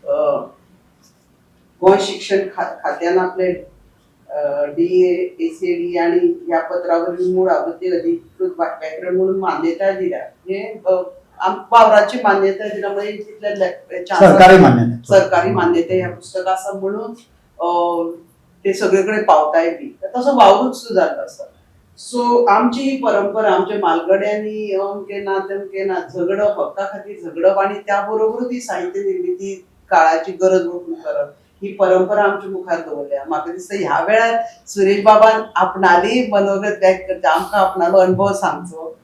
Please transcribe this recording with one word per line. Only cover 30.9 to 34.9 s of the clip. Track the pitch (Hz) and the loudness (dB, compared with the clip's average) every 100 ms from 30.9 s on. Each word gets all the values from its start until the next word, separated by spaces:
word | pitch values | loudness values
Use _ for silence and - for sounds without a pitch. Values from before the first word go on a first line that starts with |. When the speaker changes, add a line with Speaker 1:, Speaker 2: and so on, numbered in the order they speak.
Speaker 1:
करप, | 160 156 147 147 - _ _ | -12 -8 -6 -6 -10 _ _
ही | 196 | -14
परंपरा | 190 185 185 185 208 | -2 2 2 2 0
आमच्या | 202 196 190 | 0 -2 -8
मुखार | 185 - 165 | -10 -6 -6
दवरल्या. | 156 147 143 139 143 | -6 -10 -8 -8 -6
म्हाका | 151 165 | -6 -6
दिसता | 180 - 196 | -12 -10 -6
ह्या | 170 160 | -2 -2
वेळार | 165 220 226 233 - - - | 2 2 2 -2 -6 -14 -14
सुरेश | 202 196 | 0 2